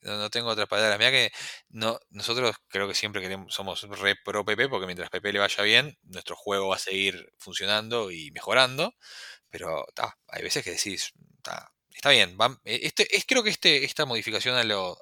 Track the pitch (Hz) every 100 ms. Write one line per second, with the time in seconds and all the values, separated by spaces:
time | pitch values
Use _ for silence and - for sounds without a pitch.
0 | - 104 104 120 117 107 104 101 110 104
1 | 117 135 113 - - - - 110 110 117
2 | - 101 98 117 123 104 _ 98 98 95
3 | 107 104 92 95 92 - 98 92 104 98
4 | 98 101 - 101 101 104 131 120 92 90
5 | 85 92 101 101 101 - 104 117 147 -
6 | _ 92 - - 104 98 98 92 - 95
7 | 98 90 - _ - 90 98 107 110 120
8 | 101 85 78 160 - 113 131 131 185 -
9 | - - - - _ 82 87 78 - -
10 | 117 - _ - 90 147 107 82 - 92
11 | - - _ _ - - - _ _ -
12 | 143 131 92 92 117 131 107 117 151 -
13 | 214 196 - 262 214 175 185 143 135 -
14 | 147 113 107 107 127 127 113 104 92 85